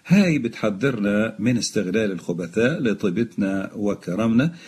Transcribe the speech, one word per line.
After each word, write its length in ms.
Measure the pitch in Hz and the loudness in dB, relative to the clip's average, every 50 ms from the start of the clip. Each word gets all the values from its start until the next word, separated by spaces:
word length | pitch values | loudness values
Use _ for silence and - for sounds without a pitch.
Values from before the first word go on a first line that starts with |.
| - - | -2 2
هاي 280 | 175 208 196 180 156 139 | 4 4 4 4 2 0
بتحذرنا 1000 | 117 117 - - - 110 101 95 123 139 127 110 101 101 104 104 110 113 - - | -2 -4 -4 -4 -2 -2 -2 0 0 -2 0 0 0 2 2 2 0 0 -2 -2
من 180 | 104 120 123 | 0 0 2
استغلال 560 | 113 101 - - 110 95 90 92 113 110 104 95 | 0 0 -2 -2 -2 -2 0 0 0 0 0 -2
الخبثاء 720 | 85 - - 90 85 90 85 85 110 117 131 160 170 143 | -4 -4 -6 -6 -4 -6 -4 0 2 2 2 2 0 0
لطيبتنا 880 | 113 101 101 - 98 87 107 117 113 - - 101 95 95 98 95 - - | -2 0 0 -2 -2 0 0 -2 -2 -2 -2 -2 -2 -2 -4 -6 -8 -6
وكرمنا، 800 | - 104 101 95 - - - 87 95 110 113 113 117 139 170 170 - - | -4 -4 -4 -4 -4 -6 -6 -4 0 0 2 2 2 2 2 -2 -6 -14